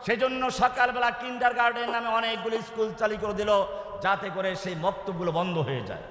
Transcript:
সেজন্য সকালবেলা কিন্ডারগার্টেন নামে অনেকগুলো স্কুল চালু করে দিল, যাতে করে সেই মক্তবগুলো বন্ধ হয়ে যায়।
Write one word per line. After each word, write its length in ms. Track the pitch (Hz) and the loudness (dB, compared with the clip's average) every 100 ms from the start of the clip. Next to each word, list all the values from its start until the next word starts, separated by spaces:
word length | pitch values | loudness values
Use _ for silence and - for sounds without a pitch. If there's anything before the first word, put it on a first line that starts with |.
| - | 0
সেজন্য 440 | 226 262 262 254 | 2 2 2 -2
সকালবেলা 600 | - 254 247 247 240 240 | 2 2 4 2 4 0
কিন্ডারগার্টেন 800 | 233 254 247 240 240 240 233 240 | 0 -6 2 2 4 2 4 -2
নামে 180 | 233 240 | -2 0
অনেকগুলো 540 | 226 226 220 190 226 | 0 0 -2 -2 -2
স্কুল 320 | - - 220 | -4 -2 -2
চালু 220 | - 214 214 | 0 0 0
করে 140 | 208 | -2
দিল, 300 | 202 208 208 190 - - - | -2 4 4 2 -4 -8 -4
যাতে 300 | 175 196 196 | 0 0 -2
করে 260 | 180 190 185 | -4 -2 -2
সেই 180 | 185 | -4
মক্তবগুলো 580 | 175 175 190 196 175 175 | -2 -2 -2 -6 -4 -2
বন্ধ 260 | 165 180 170 | 0 0 0
হয়ে 240 | 131 135 | 0 -2
যায়। 200 | 104 90 - | -6 -10 -10